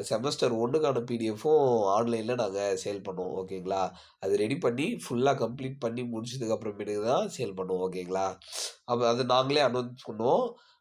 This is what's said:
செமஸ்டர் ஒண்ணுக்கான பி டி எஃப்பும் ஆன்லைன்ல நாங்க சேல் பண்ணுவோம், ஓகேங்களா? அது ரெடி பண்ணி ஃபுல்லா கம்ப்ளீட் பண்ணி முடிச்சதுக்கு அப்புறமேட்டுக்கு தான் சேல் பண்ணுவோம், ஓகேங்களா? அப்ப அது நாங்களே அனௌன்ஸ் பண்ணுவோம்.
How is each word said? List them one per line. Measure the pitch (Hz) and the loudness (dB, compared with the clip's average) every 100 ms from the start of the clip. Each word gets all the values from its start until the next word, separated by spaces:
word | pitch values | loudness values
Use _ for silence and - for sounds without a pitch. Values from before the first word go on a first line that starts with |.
செமஸ்டர் | 101 110 135 143 135 113 | -2 -2 -2 0 0 2
ஒண்ணுக்கான | 120 151 147 127 | 2 2 2 0
பி | 120 117 | -2 -2
டி | 110 | -2
எஃப்பும் | 107 151 156 135 117 98 | -2 4 6 6 6 4
ஆன்லைன்ல | 101 117 117 110 | 4 4 0 0
நாங்க | 120 104 98 101 95 | 0 0 0 0 0
சேல் | 104 101 | -2 -6
பண்ணுவோம், | 98 90 92 85 | -6 -6 -6 -6
ஓகேங்களா? | 92 95 90 95 92 - - _ | -6 -6 -2 0 0 -4 -20 _
அது | 98 101 | 0 2
ரெடி | 107 139 | 2 0
பண்ணி | 135 120 170 | 0 0 -2
ஃபுல்லா | 226 - 120 139 135 | -4 -4 0 2 2
கம்ப்ளீட் | 117 135 131 135 | -2 -4 -10 -6
பண்ணி | 117 120 | -6 -4
முடிச்சதுக்கு | 120 113 117 131 110 107 | -6 -6 -8 -6 -2 -2
அப்புறமேட்டுக்கு | 110 101 104 104 110 | -4 -6 -4 -2 0
தான் | 151 208 | 0 0
சேல் | 165 113 95 | -4 -6 -6
பண்ணுவோம், | 92 92 | -2 -2
ஓகேங்களா? | 92 92 90 95 95 95 - - - - | -2 -4 -4 -2 -2 -4 -10 -8 -8 -10
அப்ப | - 120 117 | -4 0 2
அது | 120 | 2
நாங்களே | 123 123 131 143 | 2 2 4 4
அனௌன்ஸ் | 127 123 123 123 - | 4 2 -4 -8 -10
பண்ணுவோம். | 110 120 180 247 - _ _ | -2 2 4 2 -4 _ _